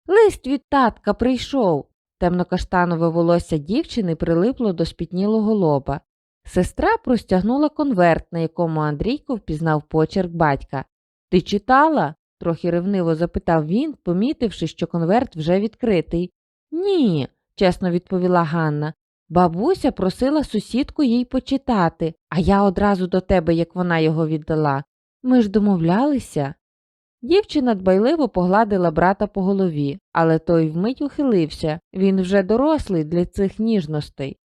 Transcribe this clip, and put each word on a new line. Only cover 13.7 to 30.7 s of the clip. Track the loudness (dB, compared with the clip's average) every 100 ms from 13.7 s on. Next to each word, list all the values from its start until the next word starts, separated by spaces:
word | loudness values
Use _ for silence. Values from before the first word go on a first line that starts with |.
| -2 -2 -4
помітивши, | -4 -2 -2 -2 -6 -4 -8
що | -6 -6
конверт | -2 0 0 0 -4
вже | 0 0
відкритий. | -2 -4 -2 0 0 -4 -6 _ _ _ _
"Ні", | -6 0 2 2 0 -4 _ _
чесно | 0 0 0 -2
відповіла | -4 -2 -2 0 0
Ганна. | 0 -2 -2 -2 -6 -10 _ _ -2
"Бабуся | 2 2 2 -2 0 -2
просила | -2 -2 -2 0 0
сусідку | -2 -4 -4 -4 -4 -2
їй | 0 0
почитати, | 0 -4 -2 -4 0 0 0 0 -6 -8 -6
а | -2
я | 2 4
одразу | 2 2 2 0 0
до | -2
тебе, | 2 2 2
як | 0 0
вона | -4 -2 2
його | 2 0 -2
віддала. | -4 -2 -2 0 -2 -6 _ _ _
Ми | 2 2
ж | 2
домовлялися". | 2 2 2 2 2 2 -2 -4 -6 -6 -8 _ _ _ _ _ _
Дівчина | 0 0 0 0 0
дбайливо | 0 2 4 2 2 0
погладила | 0 2 2 2 2 0
брата | 2 2 2 -4
по | -2
голові, | -2 0 0 -2 -4 -6 _
але | 0 2 2
той | 2 2 2